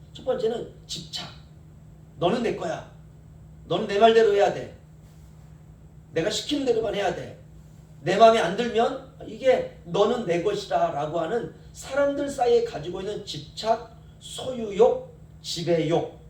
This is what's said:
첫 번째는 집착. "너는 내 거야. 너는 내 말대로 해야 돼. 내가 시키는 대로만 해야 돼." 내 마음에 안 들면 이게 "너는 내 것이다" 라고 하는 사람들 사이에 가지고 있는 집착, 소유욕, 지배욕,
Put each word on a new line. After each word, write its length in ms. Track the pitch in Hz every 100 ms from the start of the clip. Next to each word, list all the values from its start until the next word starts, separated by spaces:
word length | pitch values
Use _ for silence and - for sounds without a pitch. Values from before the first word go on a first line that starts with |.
| -
첫 100 | - -
번째는 460 | 247 220 240 - - -
집착. 420 | - - - - - - - - - - - - -
"너는 240 | 170 240
내 120 | 220 -
거야. 340 | 175 143 - - - - - - - - -
너는 200 | 175 220
내 100 | 202
말대로 360 | 226 226 220
해야 200 | 202 196
돼. 240 | 147 107 - - - - - - - - - - - - - -
내가 160 | 160 208
시키는 360 | - - 285 262
대로만 300 | 220 220 196
해야 180 | 190 131
돼." 220 | 113 - - - - - - -
내 160 | 165 190
마음에 220 | 226 220
안 160 | 170 202
들면 540 | 240 214 254 277 - - -
이게 500 | 220 262 226 - - -
"너는 400 | 165 220 240 175
내 160 | 170
것이다" 480 | 202 196 - 180 170
라고 280 | 147 151 170
하는 340 | 160 226 - - -
사람들 560 | - - 277 285 285 285
사이에 340 | - 240 240
가지고 380 | - - 160 190
있는 240 | 196 190 -
집착, 720 | 147 - - 220 226 - - - -
소유욕, 920 | - - 254 240 214 190 233 - - - - -
지배욕, 800 | - 170 170 165 147 117 - - -